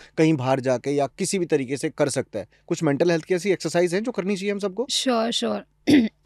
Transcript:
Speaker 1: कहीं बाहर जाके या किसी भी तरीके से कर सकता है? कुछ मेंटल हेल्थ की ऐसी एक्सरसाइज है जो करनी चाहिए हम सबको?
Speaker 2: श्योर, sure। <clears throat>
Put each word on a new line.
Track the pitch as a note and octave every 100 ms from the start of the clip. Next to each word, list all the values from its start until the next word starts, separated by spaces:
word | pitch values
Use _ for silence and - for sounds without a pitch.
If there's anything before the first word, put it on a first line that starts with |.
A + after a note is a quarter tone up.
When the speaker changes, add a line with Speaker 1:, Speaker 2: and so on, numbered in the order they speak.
| - -
Speaker 1:
कहीं | D#3+
बाहर | D3+ B2+ C3
जाके | B2+ B2 C#3
या | C#3+ C3+
किसी | - F#3+ G3
भी | E3+
तरीके | D3+ B2 C#3
से | D#3+
कर | - C#3+
सकता | C3+ - G#2+
है? | - _ _
कुछ | E3+
मेंटल | D#3 C#3+ F3
हेल्थ | E3
की | -
ऐसी | F3+ F#3+
एक्सरसाइज | D#3+ D#3+ E3+ F3+
है | F3+
जो | A#3+
करनी | A3+ F#3 G3
चाहिए | G3+
हम | G3+
सबको? | G3+ F#3 E3
Speaker 2:
श्योर, | - C4 A#3 A#3
sure। | - A3+ G#3 - _ -
<clears throat> | C#4+ A3 -